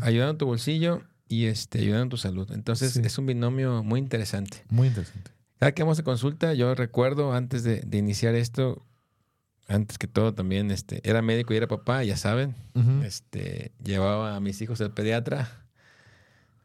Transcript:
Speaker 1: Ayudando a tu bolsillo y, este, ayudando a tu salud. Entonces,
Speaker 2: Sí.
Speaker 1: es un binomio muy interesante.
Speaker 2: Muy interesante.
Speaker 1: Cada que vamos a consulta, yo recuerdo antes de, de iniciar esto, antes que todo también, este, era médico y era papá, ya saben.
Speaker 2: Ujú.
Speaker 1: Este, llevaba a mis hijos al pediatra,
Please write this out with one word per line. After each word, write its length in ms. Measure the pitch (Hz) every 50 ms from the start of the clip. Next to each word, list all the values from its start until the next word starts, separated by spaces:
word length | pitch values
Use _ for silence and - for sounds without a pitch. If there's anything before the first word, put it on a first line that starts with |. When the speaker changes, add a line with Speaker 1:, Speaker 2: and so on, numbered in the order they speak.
Speaker 1:
Ayudando 340 | - 117 113 117 127 147 156
a 20 |
tu 80 | 156 147
bolsillo 580 | 131 117 113 - 147 156 160 165 170 170 - - - _ _ _
y, 180 | _ 113 113 117
este, 340 | 110 110 - - - - 120
ayudando 260 | 110 101 104 113 127
a 20 | 127
tu 80 | 120
salud. 340 | 117 - 98 90 95 95 104
Entonces, 420 | - 107 104 113 113 110 135 131 123
Speaker 2:
Sí. 80 | 127 113
Speaker 1:
es 140 | 110 - -
un 80 | 135
binomio 560 | 131 123 120 120 120 131 135 131 127 123 113 107
muy 160 | 107 117 131
interesante. 640 | 139 127 120 113 107 - - 101 98 101 - - - -
Speaker 2:
Muy 180 | 110 120 131
interesante. 420 | 135 117 101 82 - - - - - - _ _ _ _ _
Speaker 1:
Cada 140 | 139 147 147
que 100 | 175 156
vamos 160 | 160 156 160
a 40 | 156
consulta, 500 | 127 127 117 131 143 151 - 170 165 156
yo 180 | 123 120 123 131
recuerdo 600 | 123 123 113 - 120 123 131 139 147 147 139 123
antes 300 | 127 127 123 127 120 113
de, 180 | 117 113 -
de 160 | - 98 104 104
iniciar 340 | 104 104 101 - 117 117 117
esto, 500 | 117 117 117 117 127 131 127 - - - _ _ _ _ _ _ _ _ _ _ _ _ _ _ _ _
antes 320 | - 101 104 104 104 - -
que 80 | -
todo 260 | - - 104 110 113 104
también, 380 | - 92 92 95 98 104 101
este, 360 | 98 - - - - - -
era 140 | 104 110 117
médico 320 | 113 113 113 120 117 117 110
y 40 |
era 100 | 110 117
papá, 360 | - 107 - - 120 123 135 127
ya 140 | 101 92
saben. 380 | - - 104 113 123 139 139 117 - - - -
Speaker 2:
Ujú. 300 | 127 117 123 135 139 143
Speaker 1:
Este, 680 | 98 - - - _ - 95 92 92 90 82 71 - - - -
llevaba 520 | 98 98 95 98 101 104 107 110 107 104
a 40 | 101
mis 200 | 101 101 98 -
hijos 200 | 113 113 120 113
al 100 | 110 101 -
pediatra, 540 | - 107 110 113 117 123 147 143 143 123 - - - - _ _ _ _ - _ _ _ - - _ _ _ _ _ _ _ _ _ _